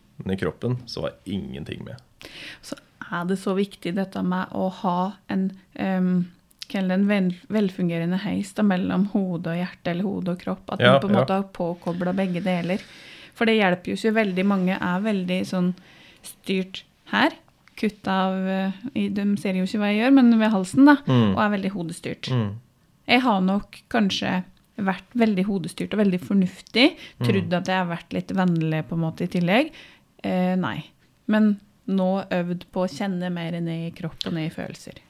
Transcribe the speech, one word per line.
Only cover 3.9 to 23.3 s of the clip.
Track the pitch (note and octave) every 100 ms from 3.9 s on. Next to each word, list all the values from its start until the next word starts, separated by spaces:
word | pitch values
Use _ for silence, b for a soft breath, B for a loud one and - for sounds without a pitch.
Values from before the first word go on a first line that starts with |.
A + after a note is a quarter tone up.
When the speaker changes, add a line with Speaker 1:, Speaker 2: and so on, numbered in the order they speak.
| F#3
Speaker 2:
dette | F#3+ G3
med | F3+ F#3 -
å | G3+ F#3+
ha | F#3 F#3+ F3 F#3+ - -
en, | G3 F#3+ F#3+ - -
ehm, | G3 F#3 F3+ F3+ F3+ - _ - -
kall | G3+ F#3
det |
en | F#3 G3+
vel-, | G#3 F#3 F3+ -
velfungerende | G#3+ G3 F#3+ F3+ E3+ E3+ F#3
heis | G3+ F#3 G3+
da, | -
mellom | G#3 F3+ F#3 F#3 G3+
hode | G#3 F#3 E3+ F3
og | E3+
hjerte, | F3+ - F3
eller | E3+
hode | G3 F#3+ F3+
og | F3+
kropp, | - F#3 -
at | -
Speaker 1:
Ja, | A#2+
Speaker 2:
man | C3+
på | G2+
en | G#2
Speaker 1:
ja. | C3
Speaker 2:
måte |
har | F#3+
påkoblet | G3 - E3+ F3 F3 F3 F3+ F#3+
begge | F#3+ F3
deler. | F#3+ F3+ F3 G3 B B B B B -
For | A3+
det | A3
hjelper | F#3+ F3+ G#3
jo | G3
ikke | A3+
veldig | A3 G#3 F3+ G3
mange, | G3 F3+ F#3+
er | F3+ F3+
veldig | A3 G3 F3+ F#3 G3
sånn | F#3 F3+ F3+ B B B B
styrt | - - - F#3+ F#3 - - _ -
her, | G3 D4+ - _ _ _ -
kutt | G#3+ - -
av, | F#3+ F#3+ F#3+ F#3+
eh, | F#3+ F#3+ F#3+ B3 G#3+
i, | G3+
de | G3+ G3+ G3+
ser | G3+
jo | F#3
ikke | F#3+ G#3
hva | G#3
jeg | G#3 B3
gjør, |
men | C#4 A#3+ A3+
ved | G#3+
halsen | G3 F#3 C4 C#4+
da, | C#4+ -
Speaker 1:
Mm. | B2+ G#2+ F#2
Speaker 2:
og |
er | G#3 G3+
veldig | F#3+
hodestyrt. | G3 E3 E3 B2+ - -
Speaker 1:
Mm. | B2+ G2+ A2 - _ _ _ -
Speaker 2:
Jeg | B3+
har | B3+